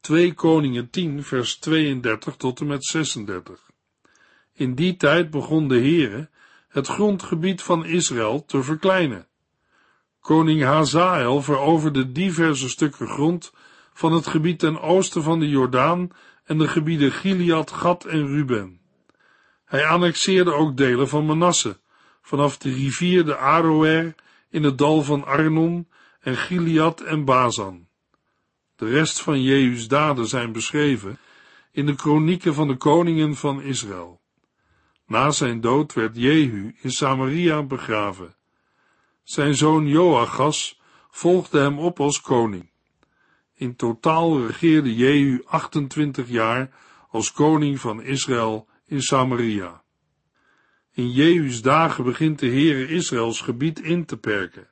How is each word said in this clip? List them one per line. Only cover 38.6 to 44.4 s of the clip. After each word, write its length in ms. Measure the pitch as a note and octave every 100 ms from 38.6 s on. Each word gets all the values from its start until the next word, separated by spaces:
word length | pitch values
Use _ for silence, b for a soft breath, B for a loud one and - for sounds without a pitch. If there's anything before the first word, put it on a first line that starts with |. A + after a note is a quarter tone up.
| _ _ _ _ _ _
Zijn 320 | _ - D3
zoon 320 | C#3 D3+ D#3 D3+
Joachas 920 | D3+ F3+ C#3 A2+ A2+ C#3+ D3+ - - b b b
volgde 480 | - E3+ F3+ E3+ D3
hem 200 | C#3+ C#3+
op 220 | E3+ F3
als 200 | C#3+ C#3+
koning. 520 | - B2+ A2+ F#2+ E2+ _ _ _ _ _ _ _ _ _
In 200 | B2+ B2
totaal 720 | A#2+ A2+ - D#3+ E3+ D3